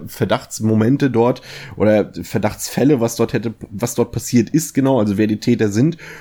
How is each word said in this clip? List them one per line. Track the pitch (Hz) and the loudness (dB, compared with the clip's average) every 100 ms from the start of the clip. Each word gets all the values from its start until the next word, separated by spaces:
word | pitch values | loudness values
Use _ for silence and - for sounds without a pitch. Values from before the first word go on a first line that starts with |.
| 107 | -4
Verdachtsmomente | - 107 117 - - 110 110 110 143 139 | -4 -2 -2 -4 -4 0 2 4 2 2
dort | 113 120 127 - - - - | 2 2 0 -8 -18 -14 0
oder | 107 107 - 87 | 2 2 0 -6
Verdachtsfälle, | - 104 104 - - - 131 135 | -6 -2 -2 -4 -8 0 2 4
was | 117 - | 0 0
dort | 113 | -2
hätte, | 113 113 107 - | -2 -4 -8 -12
was | 98 120 - | -8 -4 -2
dort | 117 | -4
passiert | 117 - 120 104 | -4 0 0 2
ist | 156 160 | 0 -2
genau, | 147 135 131 | 0 2 2
also | 104 98 | 2 2
wer | 107 | 0
die | 104 | 0
Täter | - 120 107 | 0 2 2
sind. | 101 156 - - - | 2 0 0 -10 -20